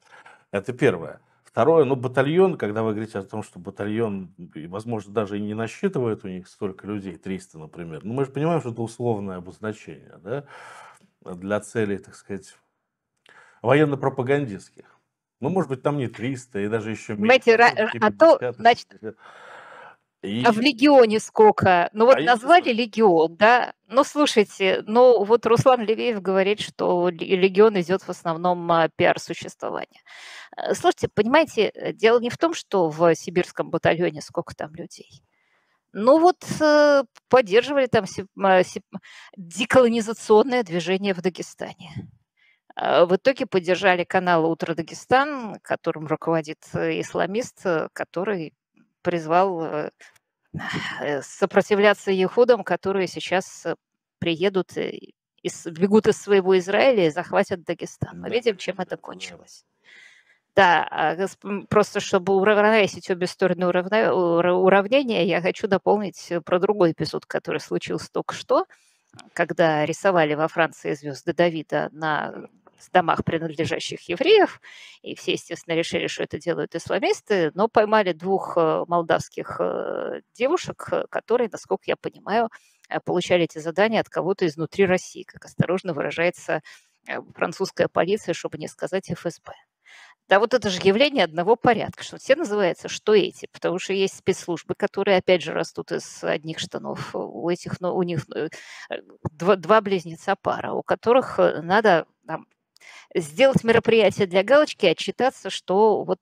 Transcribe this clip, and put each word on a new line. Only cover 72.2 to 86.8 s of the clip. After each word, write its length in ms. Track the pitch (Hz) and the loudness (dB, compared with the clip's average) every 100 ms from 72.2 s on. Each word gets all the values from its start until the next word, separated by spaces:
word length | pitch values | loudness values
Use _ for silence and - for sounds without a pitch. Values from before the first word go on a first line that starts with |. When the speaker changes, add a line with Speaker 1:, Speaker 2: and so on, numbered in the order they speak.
| - - - _ _ _ | -4 -10 -18 _ _ _
Speaker 2:
с 100 | _ | _
домах, 340 | 185 165 156 - | 0 2 0 -2
принадлежащих 760 | 165 160 151 160 160 - - - | -4 -6 -4 -4 -4 -8 -10 -8
евреев, 520 | 170 349 440 330 - - - - - | -2 4 4 4 -2 -20 -20 -20 -20
и 120 | - 143 | -16 -12
все, 180 | - | -6
естественно, 420 | 170 - 165 - 165 | -6 -6 -12 -6 -4
решили, 320 | 170 175 165 | -4 -4 -6
что 160 | - | -6
это 160 | - 170 | -8 -8
делают 360 | 165 165 156 165 | -6 -4 -6 -8
исламисты, 760 | - 180 311 427 - 202 160 175 | -6 -4 -2 -4 -2 -2 0 -2
но 120 | 220 | 0
поймали 440 | - 208 214 185 | 2 2 2 0
двух, 420 | 160 180 190 - - | -4 -4 -4 -2 -2
э, 280 | 160 165 175 | 0 -2 -2
молдавских, 720 | 170 170 170 - - - - | -2 0 -2 -4 -14 -10 -6
э, 600 | 180 - - - - - - - | -6 -6 -8 -8 -8 -12 -14 -6
девушек, 540 | 254 349 - - - | -2 -2 -6 -12 -6
э, 140 | 170 - | -6 -6
которые, 400 | - - 240 226 | -8 -2 -2 -2
насколько 340 | - - 190 - | -8 -6 -6 -4
я 80 | - | -6
понимаю, 520 | 156 - - 214 226 - _ _ - | -8 -12 -4 -2 -2 -6 _ _ -10
э, 100 | 156 | -8
получали 440 | - 170 - 180 165 | -4 -4 0 0 0
эти 140 | 156 | -6
задания 420 | 156 160 214 214 | -6 0 0 0
от 80 | - | -4
кого-то 380 | - 156 196 175 | -4 -4 -2 -2
изнутри 380 | 147 156 - 190 | -2 -6 0 2
России, 360 | 185 - - | 0 -4 -18
как 220 | - - - | -20 -20 -8
осторожно 480 | - - 185 190 | -2 0 -2 -4
выражается, 680 | 147 151 151 175 - - 160 - - | -6 -6 -2 -2 -4 -6 -6 -8 -20